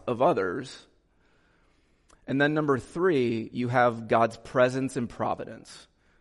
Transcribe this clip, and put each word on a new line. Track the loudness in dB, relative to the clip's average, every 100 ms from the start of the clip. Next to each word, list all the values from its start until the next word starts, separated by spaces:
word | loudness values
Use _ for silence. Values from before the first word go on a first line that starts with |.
| -6
of | 2
others. | 2 2 -2 -4 -10 -16 -20 _ _ _ _ _ _ _ _ _ _ _ _ _ -4
And | 0
then | 2
number | 2 2 0
three, | -2 -2 0 2 2 -2 -6
you | -6 -2
have | 2 2 0 0
God's | 2 2 -2
presence | -4 2 2 2 -4 -4
and | -8
providence. | -4 -4 -4 -10 -16 -20 -20 -20 _ _ _